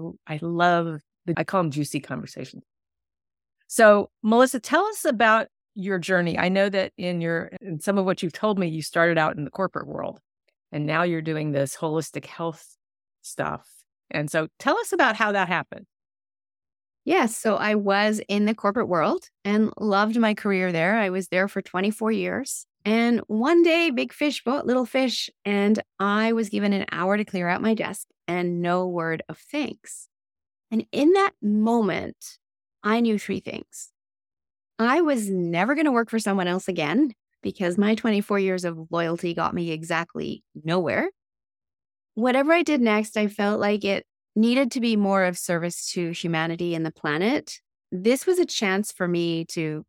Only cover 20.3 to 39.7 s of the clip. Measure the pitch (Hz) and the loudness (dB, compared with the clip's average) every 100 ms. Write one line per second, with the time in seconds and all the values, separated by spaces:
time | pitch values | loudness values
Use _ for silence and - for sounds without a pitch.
20.3 | 214 208 190 185 165 175 226 196 185 185 | 2 0 0 0 2 2 2 0 -2 -2
21.3 | 180 196 196 - 180 202 214 220 214 180 | 0 0 -4 -4 0 0 0 -2 0 -2
22.3 | 196 277 - - _ 208 226 233 233 - | -4 -6 -10 -14 _ 0 2 2 0 0
23.3 | 214 262 339 339 330 330 247 254 - 294 | -2 4 6 6 4 2 0 -4 -2 -2
24.3 | - 233 277 - 254 233 262 262 - - | -2 -2 -2 0 0 0 0 0 -2 -8
25.3 | _ 202 202 202 214 - - 202 208 226 | _ -2 2 4 2 0 -4 0 2 2
26.3 | 226 226 208 202 196 - 156 185 208 214 | 0 -2 -2 0 0 -2 -4 0 0 -2
27.3 | 185 175 185 220 214 - - - _ - | -2 -2 0 0 0 -2 -6 -14 _ -6
28.3 | 175 175 175 175 180 185 175 165 160 - | -2 -2 -2 0 0 0 -2 -2 -4 -6
29.3 | 160 - 294 269 - - - - _ _ | -14 -8 -6 -6 -8 -16 -20 -20 _ _
30.3 | _ _ _ - 220 - 214 294 392 392 | _ _ _ -4 -4 -2 2 4 6 4
31.3 | - 208 214 220 233 202 - - - - | 0 0 2 4 4 2 -2 -6 -12 -20
32.3 | - _ _ _ _ 208 226 233 208 - | -20 _ _ _ _ -2 2 2 0 -2
33.3 | 190 - - - - - _ _ _ _ | -6 -6 -12 -14 -20 -20 _ _ _ _
34.3 | _ _ _ _ - 226 294 311 262 202 | _ _ _ _ -2 2 4 4 2 0
35.3 | 190 170 170 208 294 311 233 226 226 208 | -2 0 0 0 2 2 2 0 -2 0
36.3 | 196 175 185 - 175 147 208 294 - _ | 0 0 -2 -2 -2 0 2 2 -2 _
37.3 | _ 202 - 175 175 208 220 233 202 202 | _ -8 -4 -2 2 2 2 2 0 0
38.3 | 202 190 185 175 165 165 170 165 170 175 | 0 0 -2 -4 -8 -6 -2 -2 -2 -4
39.3 | 170 160 175 170 | -2 -2 -2 -4